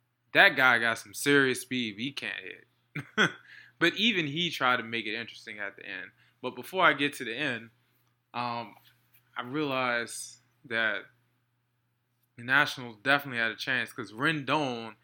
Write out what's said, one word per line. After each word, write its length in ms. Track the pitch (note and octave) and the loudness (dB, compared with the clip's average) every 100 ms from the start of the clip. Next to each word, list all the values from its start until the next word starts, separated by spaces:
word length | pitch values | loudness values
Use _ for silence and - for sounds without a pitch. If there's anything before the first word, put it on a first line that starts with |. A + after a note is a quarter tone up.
| _ _ _ | _ _ _
That 220 | D#3 F#3+ C#3+ | 6 8 8
guy 240 | C3 A#2 | 4 6
got 200 | A#2 A2+ | 2 -2
some 140 | G#2 | -6
serious 480 | - C#3+ C#3+ C3+ B2 | -4 4 6 6 0
speed, 340 | - B2+ A2+ G2 | -4 -4 -4 -6
but 80 | |
he 80 | C3+ | -8
can't 240 | - A2 G2 F#2 F#2 _ _ _ D3+ - - | -8 -8 -8 -12 -16 _ _ _ -12 -6 2
hit. 140 | F#3 - | 2 2
<laughs> 40 | - - - - | -20 -20 -16 0
But 160 | E3+ E3 | 0 2
even 320 | A3+ F#3+ D3+ | 2 2 -2
he 220 | D3+ F3 | -2 -4
tried 280 | - C3 B2 | 0 2 2
to 60 | |
make 220 | A2+ A#2 G#2+ | 0 -6 -4
it 100 | A2+ | -8
interesting 420 | A2 - A2+ G#2 | -10 -14 -16 -12
at 180 | G2 - | -12 -12
the 80 | - | -14
end. 260 | F#2+ F#2+ _ _ _ | -12 -14 _ _ _
But 140 | B2+ B2 | -12 -10
before 280 | - F#3 | -8 4
I 80 | E3 | 6
get 220 | C#3 D3 | 6 0
to 100 | - | -2
the 100 | A#2 | -8
end, 360 | A#2 D3 A#2 A#2 _ _ _ _ _ _ | -4 -4 -4 -10 _ _ _ _ _ _
um, 420 | A#2+ A#2+ A#2+ G#2+ - _ _ _ _ _ - | -6 -6 -6 -10 -14 _ _ _ _ _ -10
I 60 | B2 | -6
realized 960 | D3 D3 C3 B2+ A#2+ A2+ - - - _ _ C3+ | -4 -2 0 0 0 -2 -10 -14 -18 _ _ -6
that 380 | A2+ A2 G2 - _ _ _ _ _ _ _ _ _ _ _ _ - | -2 0 -2 -8 _ _ _ _ _ _ _ _ _ _ _ _ -12
the 60 | |
Nationals 540 | A#2+ C#3 C#3+ - A#2+ G#2+ | 0 2 2 -2 -12 -6
definitely 360 | B2+ C#3+ C#3 A#2+ | 0 0 0 -2
had 120 | A2+ | -2
a 40 | G#2+ | -2
chance 380 | - B2+ A2+ | -4 -2 -4
'cause 180 | - G2+ | -8 -10
Rendon 840 | G#2+ D3+ D#3 B2+ D3+ C#3 A#2 A2+ - | -4 -2 -2 0 0 0 -4 -8 -14